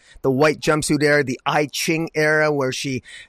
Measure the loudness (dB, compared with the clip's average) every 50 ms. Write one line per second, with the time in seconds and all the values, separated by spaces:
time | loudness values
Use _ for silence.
0 | _ _ -20 -4 -2 0 2 4 2 2 2 0 0 0 0 0 0 0 0 2
1 | 2 2 2 2 2 -2 -4 -6 -4 -2 0 0 -2 -2 -4 -4 -2 -2 -2 -2
2 | -2 -4 -2 0 0 2 2 2 2 2 0 0 -2 -2 -4 -4 -6 -6 -6 -6
3 | -8 -12 -18 -20 -20